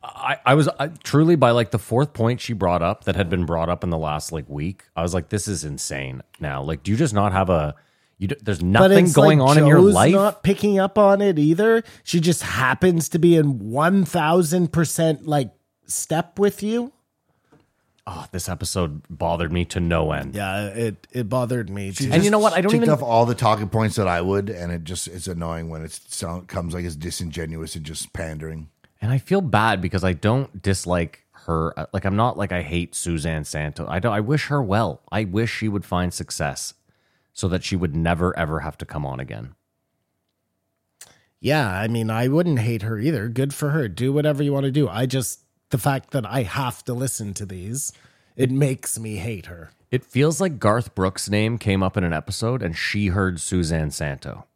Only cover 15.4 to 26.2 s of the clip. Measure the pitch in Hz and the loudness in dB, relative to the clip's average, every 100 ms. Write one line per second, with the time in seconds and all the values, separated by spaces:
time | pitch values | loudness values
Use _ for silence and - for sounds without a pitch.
15.4 | 117 _ _ _ _ - - 165 170 - | -2 _ _ _ _ -8 -4 -4 -4 0
16.4 | 202 196 208 226 240 _ _ _ _ _ | 0 0 -4 -2 -4 _ _ _ _ _
17.4 | _ _ _ _ _ _ - 85 - 90 | _ _ _ _ _ _ -14 -14 -10 -10
18.4 | - 87 92 98 82 73 - 80 85 82 | -8 -8 -4 -2 -2 -4 -14 -6 -2 -2
19.4 | 85 87 87 95 85 82 78 73 67 65 | 0 -2 -2 -2 0 2 0 -2 -6 -8
20.4 | 98 98 104 104 117 101 _ - 110 127 | -6 -4 -6 -4 -4 -6 _ -8 -4 -4
21.4 | 123 123 98 101 98 95 135 156 202 214 | -2 -4 -6 -8 -8 -4 0 2 4 4
22.4 | 214 165 185 233 233 147 120 113 117 120 | 4 2 2 2 4 2 2 4 4 2
23.4 | 117 107 104 110 110 95 95 87 90 101 | 2 2 0 0 0 0 0 0 0 0
24.4 | 98 87 87 85 82 90 - 87 82 85 | -2 -6 -6 -6 -8 -10 -10 -10 -10 -6
25.4 | 82 82 82 80 78 - _ - | -6 -6 -8 -10 -12 -14 _ -10